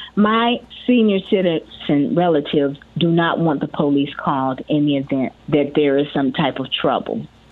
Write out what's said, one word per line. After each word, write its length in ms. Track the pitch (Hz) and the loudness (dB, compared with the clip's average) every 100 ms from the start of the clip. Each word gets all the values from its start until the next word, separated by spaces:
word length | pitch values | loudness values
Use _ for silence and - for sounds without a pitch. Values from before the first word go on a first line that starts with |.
| - - | -8 0
My 440 | 208 226 233 254 - - - | 2 2 0 -2 -6 -8 0
senior 340 | 247 220 190 190 | 4 4 2 0
citizen 840 | 202 185 160 - - - 147 139 170 | 0 0 -2 -6 -10 0 0 2 2
relatives 640 | 175 160 143 151 143 143 - - | 2 2 0 0 0 -2 -10 -2
do 120 | 170 | 2
not 280 | 165 170 - | 2 2 2
want 220 | 165 139 | 0 0
the 80 | 147 | -4
police 440 | - 151 143 143 - | -2 0 2 0 -4
called 440 | - 139 131 127 - | -4 -2 -2 -4 -4
in 180 | 151 147 | 0 0
the 100 | 139 | 0
event 360 | 139 135 127 - - | -2 -2 -4 -6 -2
that 240 | 143 143 | 0 0
there 240 | 151 147 139 | 2 2 2
is 80 | 147 | 0
some 200 | 147 135 | -2 -2
type 260 | 131 135 123 | 0 -2 -2
of 120 | 131 | -6
trouble. 540 | - 127 117 - - 147 - - | -4 -2 -2 -2 -8 -8 -16 -10